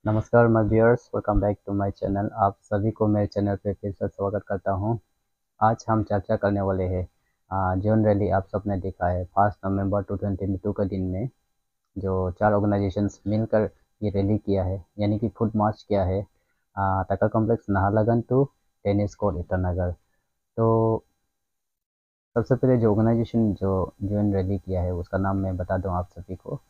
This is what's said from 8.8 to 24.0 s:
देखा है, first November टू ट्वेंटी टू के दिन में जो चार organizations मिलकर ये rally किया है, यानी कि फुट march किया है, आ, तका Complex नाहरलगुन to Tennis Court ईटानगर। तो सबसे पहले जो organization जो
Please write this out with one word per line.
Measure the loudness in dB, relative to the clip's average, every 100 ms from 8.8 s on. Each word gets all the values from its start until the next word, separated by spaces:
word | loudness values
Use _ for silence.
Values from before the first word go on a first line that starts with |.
देखा | -4 -4 -2
है, | -2 -2
first | 0 0 0 -4
November | -2 0 -2
टू | -4 -6
ट्वेंटी | -4 -4 -4 -4
टू | -4
के | -2 -4
दिन | -2
में | -4 -4 -6 _ _ _ _ _ _ -8
जो | -4 -2 -2
चार | 0 2
organizations | 2 2 0 0 0 -2 -4 -4
मिलकर | -2 0 0 0 _ _ _
ये | -4
rally | -2 0 0
किया | 0 0
है, | 0 -4 -10 -4
यानी | -2 0
कि | -4
फुट | -2 -2 0
march | 0 -2
किया | -2 0
है, | 0 -2 -4 _ _ _ _ -4
आ, | -2 0
तका | -2 0 0
Complex | 0 0 -2 0
नाहरलगुन | 0 2 2 2 0
to | 2 0 0 _ _ _
Tennis | -2 0 0
Court | -2 -4 -2
ईटानगर। | -4 -2 -2 -2 -4 -4 _ _ _ _ _ -2
तो | 0 2 0 -2 _ _ _ _ _ _ _ _ _ _ _ _ _ -4
सबसे | 0
पहले | 2 4 4
जो | 4
organization | 4 4 2 0 0 0
जो | 0 0 0 -2 _